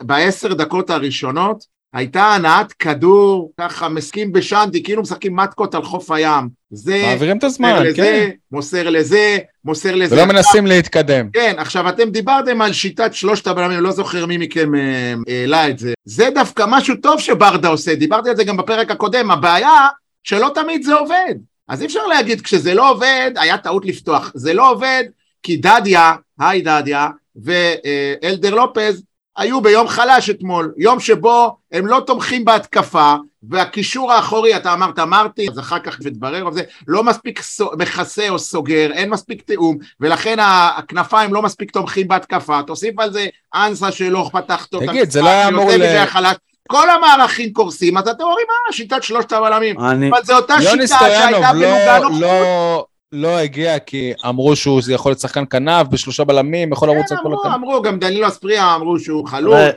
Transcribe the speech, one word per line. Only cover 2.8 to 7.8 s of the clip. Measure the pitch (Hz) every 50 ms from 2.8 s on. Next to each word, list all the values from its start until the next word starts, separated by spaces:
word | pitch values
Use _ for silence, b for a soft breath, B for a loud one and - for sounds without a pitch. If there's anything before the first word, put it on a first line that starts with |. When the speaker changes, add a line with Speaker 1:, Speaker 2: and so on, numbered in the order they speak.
| - 165 147 135 160 175 196 202 202 196 196 185 170 156 _ -
Speaker 1:
ככה | 170 170 - - 175 160
מסכים | 156 160 147 - - 202 214 202
בשנטי, | 175 190 - - 202 208 214 202 175 170
כאילו | 151 180 208 220
משחקים | 202 - - - - 196 180
מתקות | 185 196 196 - - 214 190 -
על | 165
חוף | 156 - 180 - - -
הים. | 160 156 156 156 151 139 127 123 127 _ _ _
זה | 107 104 110 156 196 202 202
Speaker 2:
מעבירים | 120 127 123 147 165 196 220
את | 294
הזמן, | 277 254 269 247 240
Speaker 1:
מוסר | 220 175